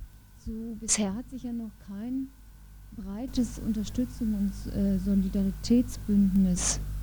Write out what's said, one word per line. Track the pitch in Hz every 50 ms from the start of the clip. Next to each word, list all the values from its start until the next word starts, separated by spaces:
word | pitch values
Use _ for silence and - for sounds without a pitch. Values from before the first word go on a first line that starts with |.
| - - - - - - - - -
so | - 220 220 226 233 226 208
bisher | 226 214 - 214 214 196 190
hat | 226 254 247
sich | 262 247 240
ja | 240 240
noch | 233 226 214 202 - - 196
kein | 196 196 220 247 254 269 269 269 - - - - - - - - - - - - - -
breites | 190 190 196 208 254 277 - 269 240 - - -
Unterstützung | - - 220 220 202 - - - 254 247 - - 247 214 214
und, | 202 202 196 196 - - 254 -
äh, | 202 196 196 196 190
Solidaritätsbündnis | 185 202 196 196 185 190 - 202 196 196 185 - - - 233 240 247 247 - - - - 208 202 196 190 180 196 190 185 180 180 - - - - - - - -